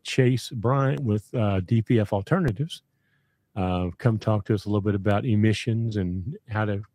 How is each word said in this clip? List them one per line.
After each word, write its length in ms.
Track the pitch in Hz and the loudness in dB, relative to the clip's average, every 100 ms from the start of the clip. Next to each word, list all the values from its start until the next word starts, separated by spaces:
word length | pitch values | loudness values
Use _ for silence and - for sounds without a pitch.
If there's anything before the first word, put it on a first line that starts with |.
Chase 460 | - - 123 127 - | -2 2 2 2 -4
Bryant 500 | 123 113 139 135 143 | -4 0 0 0 0
with, 340 | 127 107 - | 0 -2 -2
uh, 280 | 127 104 95 | -2 0 0
D 200 | 90 117 | 2 0
P 180 | 110 120 | 2 2
F 140 | 104 | 2
Alternatives, 720 | 101 101 185 160 95 156 - _ _ _ _ _ _ _ 107 | -2 0 0 0 -2 -6 -10 _ _ _ _ _ _ _ -4
uh, 340 | 90 90 90 - | -2 0 -2 0
come 220 | 120 110 | 0 0
talk 260 | - 107 - | 0 0 0
to 80 | |
us 120 | 107 101 | -2 0
a 40 | |
little 120 | 104 | 0
bit 120 | 101 | 0
about 320 | 101 98 101 131 | 0 2 0 2
emissions 720 | 107 107 104 - 113 113 107 | 2 4 2 0 -2 -2 -2
and 420 | 90 90 87 185 - | -2 -4 -6 -10 -6
how 160 | 107 107 | -4 -2
to 180 | 101 104 | -2 -6